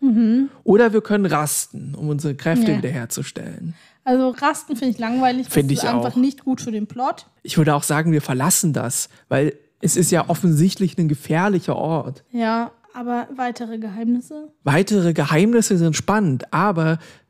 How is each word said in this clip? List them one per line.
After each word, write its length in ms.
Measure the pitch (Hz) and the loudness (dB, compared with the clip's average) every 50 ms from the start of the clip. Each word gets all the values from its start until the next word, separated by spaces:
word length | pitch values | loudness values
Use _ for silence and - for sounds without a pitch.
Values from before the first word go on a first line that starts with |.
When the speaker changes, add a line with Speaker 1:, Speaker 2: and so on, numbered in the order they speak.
Speaker 1:
Mhm. 500 | 277 269 226 220 233 214 226 254 269 277 - - - | 0 2 4 4 4 4 4 2 0 0 -4 -4 2
Speaker 2:
Oder 280 | - 185 214 240 226 208 | 4 6 6 6 6 4
wir 80 | 220 | 2
können 240 | 214 - 208 208 196 | 0 0 0 0 0
rasten, 680 | 180 151 147 151 147 - - - - - - - 135 143 | 2 0 0 0 -2 -4 -4 -6 -8 -10 -14 -12 -12 -10
um 140 | - 151 151 | -6 -4 -4
unsere 240 | 151 143 151 156 139 | -4 -2 -4 -4 -6
Kräfte 380 | 135 - 165 165 247 226 214 208 | -4 -2 0 2 2 2 2 2
Speaker 1:
Ja. 60 | 208 | 0
Speaker 2:
wiederherzustellen. 960 | - 123 135 127 120 117 - - 135 - - - - - - - 180 165 165 - _ _ _ _ - | -2 -4 -4 -6 -6 -6 -8 -8 -8 -8 -10 -12 -12 -12 -12 -12 -10 -12 -12 -12 _ _ _ _ -2
Speaker 1:
Also 260 | 262 254 262 262 254 | 0 2 2 2 0
rasten 440 | 247 - - 294 311 - - - 302 | -2 0 -2 -2 -2 -2 -6 -8 -6
finde 160 | 226 285 254 214 | -4 -2 -2 -2
ich 40 | - | -2
langweilig. 460 | 233 226 240 254 262 254 247 254 254 | -4 -4 -2 0 0 0 0 0 -4
Das 80 | - - | -2 0
Speaker 2:
Find 160 | - 143 135 | 0 2 2
Speaker 1:
ist 140 | 143 - - | 0 0 0
Speaker 2:
ich 40 | - | 0
Speaker 1:
einfach 240 | 240 247 240 247 240 | 0 0 -2 0 0
Speaker 2:
auch. 40 | |
Speaker 1:
nicht 280 | 247 254 277 262 - - | 2 2 2 0 -2 -4
gut 160 | 269 262 247 | -4 -4 -4
für 120 | - 247 220 | -4 -6 -6
den 140 | 214 208 - | -6 -6 -6
Plot. 380 | - 240 247 285 339 - - _ _ _ - | -6 -4 -4 -4 -4 -6 -10 _ _ _ -12
Speaker 2:
Ich 140 | - - | -4 0
würde 180 | 175 156 147 147 | 2 4 4 2
auch 100 | 147 - | 2 0
sagen, 260 | - 147 151 160 170 160 | 0 0 0 2 2 2
wir 80 | 151 - | 0 0
verlassen 500 | - 131 127 131 175 - - - 165 139 | -2 -2 -2 0 0 0 2 0 0 -2
das, 360 | 123 110 117 - - - - _ _ _ - | -2 -4 -4 -4 -6 -6 -8 _ _ _ -2
weil 260 | 135 135 143 151 - - _ _ _ _ | 0 0 0 0 -2 -6 _ _ _ _
es 160 | - 165 - | -2 0 2
ist 140 | - 180 - | 2 2 4
ja 180 | - 165 - - | 2 2 2 0
offensichtlich 680 | 170 - - 180 160 147 165 196 - - 196 175 - - | 0 0 2 2 4 4 4 4 2 0 -2 -2 -2 0
ein 100 | 175 151 | 0 0
gefährlicher 680 | 143 - - - 151 160 180 208 202 175 - - 151 | 0 -2 -2 -2 0 0 2 2 0 0 -2 -2 -4
Ort. 480 | - - 156 165 156 - - 131 - _ _ - | -4 -2 -2 -2 -4 -4 -6 -10 -14 _ _ -6
Speaker 1:
Ja, 400 | 240 226 220 226 226 233 240 - _ _ _ - | -4 -2 -2 -2 -2 -4 -6 -10 _ _ _ -16
aber 360 | 254 240 240 240 240 247 - 285 | -12 -8 -6 -6 -6 -6 -8 -8
weitere 420 | 254 254 247 233 - 247 220 226 226 | -6 -6 -6 -6 -8 -10 -10 -10 -10
Geheimnisse? 720 | 220 214 190 220 233 226 240 247 247 - 302 302 302 302 _ _ - | -10 -10 -8 -4 -2 0 0 -2 -2 -6 -14 -16 -16 -18 _ _ -2
Speaker 2:
Weitere 480 | - 135 160 196 196 214 202 175 170 165 | 0 2 2 2 2 2 2 2 2 2
Geheimnisse 640 | 170 147 143 160 151 190 220 240 233 220 - 208 175 | 0 0 2 2 4 4 4 4 4 2 2 2 2
sind 160 | 165 165 151 | 2 2 0
spannend, 560 | - - - 196 220 208 165 135 127 - - - | 0 -2 0 0 2 2 0 0 -2 -4 -4 -2
aber 460 | 156 185 208 196 165 160 160 165 160 - - - - _ _ | 0 0 0 0 0 0 0 0 -2 -4 -10 -20 -20 _ _